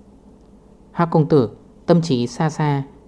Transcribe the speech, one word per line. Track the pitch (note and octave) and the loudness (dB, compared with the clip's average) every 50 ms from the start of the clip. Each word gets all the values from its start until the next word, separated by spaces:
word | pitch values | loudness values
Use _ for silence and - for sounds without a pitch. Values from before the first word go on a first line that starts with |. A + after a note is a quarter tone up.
| - - - - _ - - _ _ _ - - _ _ - - _ _ | -20 -20 -20 -20 _ -20 -20 _ _ _ -20 -20 _ _ -20 -20 _ _
Hắc | - - E3+ E3 | -6 -4 -2 0
công | E3+ E3 D3 - | 2 2 2 4
tử | E3 D3 A#2+ G#2 - - - - - - - | 4 2 2 0 -4 -10 -20 -20 -20 -6 0
tâm | - E3+ E3+ | 0 2 2
trí | D#3+ - C3 A#2+ A#2+ A#2+ | 2 0 -2 -2 -2 -4
xa | - - E3+ D#3 | -4 -4 -4 -4
xa | D#3 - D#3 D3 C#3+ C#3 C3+ - - - - | -4 -4 -2 -2 -2 -4 -4 -8 -14 -20 -20